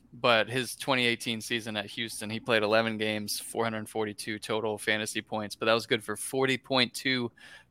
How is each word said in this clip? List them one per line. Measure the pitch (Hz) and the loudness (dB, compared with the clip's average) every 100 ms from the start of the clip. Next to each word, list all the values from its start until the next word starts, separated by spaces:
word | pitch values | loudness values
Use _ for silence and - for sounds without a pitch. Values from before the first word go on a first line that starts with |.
| _ | _
but | 123 123 113 104 | -2 4 4 4
his | 127 120 | -2 -4
twenty | - - 127 120 | -6 0 2 4
eighteen | 117 123 113 | 2 -2 -6
season | - 117 113 107 | -2 -4 -2 -6
at | 101 | -6
Houston, | - 113 - 104 | -8 -8 -8 -6
he | 110 | -6
played | 120 113 | 2 4
eleven | 104 110 113 107 | 6 6 4 0
games, | 107 107 104 - | -2 -2 -4 -8
four | - - | -6 -2
hundred | 113 110 107 | -2 -2 -6
forty-two | 110 107 101 - 107 | -4 -4 -6 -8 -8
total | - 110 110 104 | -4 -2 -2 -2
fantasy | - 107 107 110 | 0 0 0 -6
points, | - 110 104 | -6 -6 -6
but | - 110 | -2 2
that | |
was | 113 110 | 2 2
good | 120 | -2
for | 107 104 | -2 -8
forty | - 135 131 127 | -4 0 2 0
point | - 131 120 | 0 2 2
two | - 139 127 120 - - - _ | 0 0 0 -2 -6 -20 -20 _